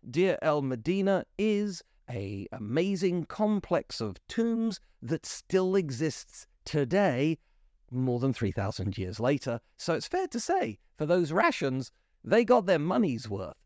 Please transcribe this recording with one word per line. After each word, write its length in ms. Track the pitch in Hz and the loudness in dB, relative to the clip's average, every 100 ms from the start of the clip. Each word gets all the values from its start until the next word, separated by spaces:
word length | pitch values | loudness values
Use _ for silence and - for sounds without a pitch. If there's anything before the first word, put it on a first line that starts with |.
| - | -4
Deir 300 | 131 185 156 | 2 2 2
el-Medina 840 | 151 151 135 123 110 190 196 190 - - | 2 2 0 -2 0 2 2 2 -2 -2
is 460 | 214 208 208 180 - _ - | 0 2 0 -6 -16 _ -10
a 380 | 117 98 101 98 | -8 -6 -8 -10
amazing 760 | - 107 131 185 190 185 175 156 | -10 -4 0 0 0 0 0 -4
complex 760 | - 214 208 - 170 - - | -2 0 0 0 -2 -2 -8
of 180 | 110 92 _ | -8 -8 _
tombs 520 | - 233 226 226 190 _ _ | -2 0 0 -2 -4 _ _
that 240 | 117 160 - | -6 -6 -6
still 500 | - _ 185 185 196 | -14 _ 2 4 2
exists 720 | 160 123 156 - - - - _ | 0 -2 -4 -4 -16 -20 -20 _
today, 720 | - 156 131 185 196 127 156 160 _ _ _ _ _ | -4 -2 2 2 2 2 0 0 _ _ _ _ _
more 280 | 123 127 120 | -2 0 0
than 140 | 135 | 0
three 180 | 127 101 | 0 -2
thousand 460 | 92 98 - 104 92 | 0 -4 -2 -4 -4
years 220 | 92 107 | -6 -2
later. 400 | 120 143 135 120 _ _ | 0 0 -2 -6 _ _
So 160 | - | -2
it's 140 | 160 - | -2 -2
fair 200 | 359 381 | -4 -2
to 120 | 254 | -4
say, 400 | - 370 - 104 _ _ | 0 0 0 -6 _ _
for 80 | 151 | 0
those 260 | 180 160 | 2 2
rations, 600 | 165 - - 143 131 127 _ _ _ | 2 2 2 -2 -2 -6 _ _ _
they 220 | - 214 233 | 2 4 6
got 200 | 240 185 | 4 6
their 140 | 165 | 2
money's 480 | 156 233 196 117 110 | 4 2 2 0 -4
worth. 260 | 101 90 - | -6 -8 -12